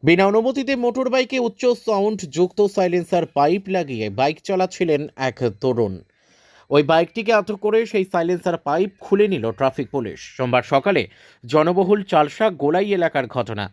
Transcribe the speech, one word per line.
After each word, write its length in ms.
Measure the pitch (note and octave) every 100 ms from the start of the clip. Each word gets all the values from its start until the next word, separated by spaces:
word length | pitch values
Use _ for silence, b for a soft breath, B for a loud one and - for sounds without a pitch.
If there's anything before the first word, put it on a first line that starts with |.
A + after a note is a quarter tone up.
বিনা 200 | C3+ F3 G3
অনুমতিতে 480 | G#3+ A3+ C4+ B3 C4+
মোটর 320 | A#3+ A#3+ B3+
বাইকে 280 | C4 B3+ C4
উচ্চ 240 | A#3 - B3 A#3+ -
সাউন্ড 340 | G3+ G3+ G#3+ D#3+
যুক্ত 300 | D3+ F3+ -
সাইলেন্সার 640 | G3+ G3+ F#3 F3 E3+ F3 D#3+
পাইপ 380 | - D3 G3 G3
লাগিয়ে 360 | F#3 D3+ A#2 G#2+
বাইক 280 | G2+ C3+ D#3
চালাচ্ছিলেন 600 | - F#3+ F#3 - F3 D3 D3 -
এক 220 | C3 B2 B2 G#2
তরুণ। 340 | C3 A#2+ G#2+ F#2 _ b b b b b b
ওই 140 | C#3+
বাইকটিকে 480 | C#3+ E3 E3+ - G#3+
আটক 260 | A3 G3+ G3+
করে 200 | G#3 A3 A3+
সেই 200 | G#3+ F#3+
সাইলেন্সার 520 | F3 E3+ F3+ F3+ E3
পাইপ 320 | - D#3 F#3 _
খুলে 260 | - G3 G#3
নিল 180 | F3 A2+
ট্রাফিক 360 | A2 C3+ - B2+
পুলিশ। 280 | C#3 G#2+ D#2 - -
সোমবার 280 | B2+ B2
সকালে 380 | - C#3 E3 F3+ F#2+ b b b
জনবহুল 560 | A#2+ D3 D#3 F3+ F#3 G#3
চালসা 420 | G3 E3 D3 - A3
গোলাই 380 | E3 C#3+ F3 G#3
এলাকার 320 | G3 E3 D3 B2
ঘটনা। 380 | B2+ A2 G#2 F#2+